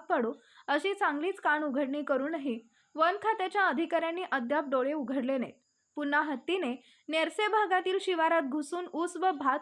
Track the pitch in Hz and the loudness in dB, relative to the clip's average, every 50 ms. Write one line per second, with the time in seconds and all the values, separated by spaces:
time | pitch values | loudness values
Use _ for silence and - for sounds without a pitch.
0 | 320 - 359 294 233 226 277 - _ _ - - - - 277 294 381 392 403 - | 0 0 2 2 2 0 -2 -6 _ _ -20 -10 -4 0 0 0 2 0 0 0
1 | 403 330 285 285 302 381 381 - - 349 294 302 302 294 233 277 285 262 277 294 | 0 0 0 0 -2 -2 -2 0 2 2 2 2 2 0 0 0 0 0 -2 -2
2 | 285 - 277 262 269 302 330 311 269 277 226 233 - _ _ _ _ _ - 302 | 0 0 0 0 0 -2 -4 -4 -4 -4 -4 -6 -8 _ _ _ _ _ -2 0
3 | 311 339 381 403 - 440 440 440 370 370 - 415 381 359 277 247 330 320 339 330 | 2 2 2 0 0 0 0 0 0 -2 2 2 2 2 2 2 0 0 0 0
4 | 330 330 330 359 370 - 247 269 233 240 294 311 302 277 277 262 247 269 302 311 | 0 0 -4 -4 -4 -2 -2 -2 -2 0 0 -2 0 0 0 0 0 0 -2 -2
5 | 269 214 269 277 240 254 269 262 226 - - _ _ _ _ _ _ _ - 294 | -2 -2 -2 -2 0 0 0 -2 -2 -4 -8 _ _ _ _ _ _ _ -8 -6
6 | 294 285 285 294 302 302 285 240 - - 359 381 339 240 240 - - _ - _ | -4 0 2 2 2 0 -2 -6 -4 -2 -2 -2 -2 -2 -4 -6 -10 _ -20 _
7 | _ - 302 320 320 320 320 - 427 415 403 427 427 339 370 370 359 370 370 392 | _ -4 -2 0 0 0 0 0 0 2 2 2 2 4 2 2 2 2 0 0
8 | - 381 359 330 320 320 339 330 294 262 254 302 285 - 349 349 359 349 - 302 | 0 0 2 2 4 4 4 2 2 0 -2 -4 -4 -4 -6 -6 -6 -4 -4 -4
9 | 339 349 - 330 349 381 339 277 285 269 269 294 | -4 -4 -2 0 0 0 0 2 2 0 0 0